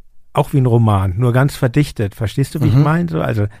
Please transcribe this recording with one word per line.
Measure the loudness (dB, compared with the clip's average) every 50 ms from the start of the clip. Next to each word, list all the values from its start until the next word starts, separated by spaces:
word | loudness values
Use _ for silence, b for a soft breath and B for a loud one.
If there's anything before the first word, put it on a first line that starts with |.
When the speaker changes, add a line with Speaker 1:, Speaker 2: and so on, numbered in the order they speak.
| -20 -20 -20 -20 -20 -6 -4
Speaker 1:
auch | -2 -2 0 0
wie | 0
ein | 2
Roman, | 2 2 4 4 4 2 2 0 -2 -2
nur | 0 -2 0 2
ganz | 2 2 0 0
verdichtet. | -2 -4 0 0 0 -2 -2 -2 -6 -6 -6 -4
Verstehst | -6 -6 -4 -2 -2 -4 -4 -2
du, | -2
wie | 0 2
ich | 4
Speaker 2:
Mhm. | 4 4
Speaker 1:
meine? | 4 2 0 -2 -2
So, | -2 -4
also, | -2 -2 -2 -2 -2 -4 B B